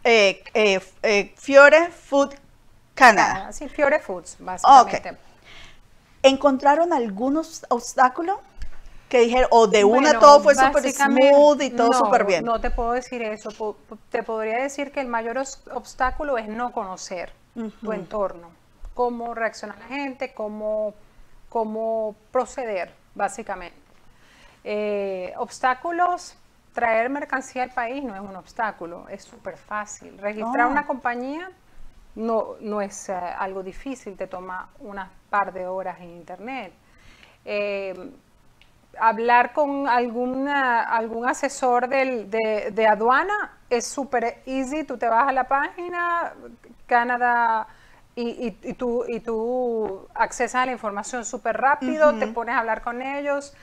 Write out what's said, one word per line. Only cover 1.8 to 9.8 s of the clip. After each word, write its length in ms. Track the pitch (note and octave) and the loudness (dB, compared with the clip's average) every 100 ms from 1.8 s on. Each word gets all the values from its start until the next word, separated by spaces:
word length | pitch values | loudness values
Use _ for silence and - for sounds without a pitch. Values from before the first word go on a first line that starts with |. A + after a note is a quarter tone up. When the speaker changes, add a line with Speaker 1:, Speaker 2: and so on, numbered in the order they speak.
| E4 | 4
Speaker 1:
Food 460 | - - C#4 C#4 - _ _ _ _ _ | -6 -2 0 0 -2 _ _ _ _ _
Canada. 540 | - B3+ G3 D3+ F#3+ G3 | 6 8 8 2 0 -8
Speaker 2:
Ah, 40 | |
sí, 160 | - C#4 | -12 -10
Fiore 320 | - C#4+ D4+ | 0 2 2
Foods, 380 | - F3+ - - | -2 -10 -12 -16
básicamente. 680 | F#3 F#3 - C4+ A3 - F#3 | -12 -6 8 8 8 0 -8
Speaker 1:
Ok. 80 | - - _ - - - - - - _ _ | -16 -20 _ -20 -20 -20 -20 -20 -20 _ _
¿Encontraron 680 | C4+ C4+ C#4+ C4 C#4 D4 F4 | 2 4 0 2 2 4 2
algún 440 | D4+ A#3 G3 B3+ D4 | 0 -2 -4 -2 -2
obs-, 280 | D#4+ - - | -4 -10 -4
obstáculo? 680 | A#3+ A#3 - B3+ B3+ E4+ G#4+ - - - - - - - | -4 -4 2 2 2 -6 -6 -8 -10 -8 -8 -14 -18 0
Que 120 | B3+ | 4
dijeron, 260 | A#3 B3+ B3+ | 4 4 4
o 160 | A#3 A3 | 6 6
de 180 | G#3 | 6